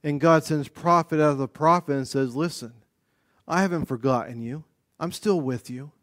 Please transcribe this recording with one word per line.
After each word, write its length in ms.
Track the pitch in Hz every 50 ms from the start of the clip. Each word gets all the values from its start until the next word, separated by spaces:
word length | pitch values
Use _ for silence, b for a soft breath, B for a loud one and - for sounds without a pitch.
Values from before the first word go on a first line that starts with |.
| -
And 160 | 151 147 143
God 240 | 147 165 165 160 151
sends 240 | - 160 151 139
prophet 520 | - _ - - 175 170 175 160 - 165 151
out 140 | 151 151 143
of 40 |
the 100 | 135 135
prophet 460 | 127 _ - 151 160 170 175 165 - 143
and 140 | 139 131
says, 280 | - - 139 135 127 120
"Listen, 380 | 135 160 175 - - 120 113 120 113 _ _ _ _ _ _ _ _ _ _ _ _ _
I 140 | - 156 180
haven't 240 | 196 190 175 160 143
forgotten 560 | - 135 117 117 135 131 120 98 - 123 117
you. 220 | 117 117 131 156 156 _ _ _ _ _ _ _
I'm 120 | 160 170
still 280 | 185 - - 214 196 170
with 300 | 143 131 127 117 - -
you." 220 | 123 127 139 151 _ _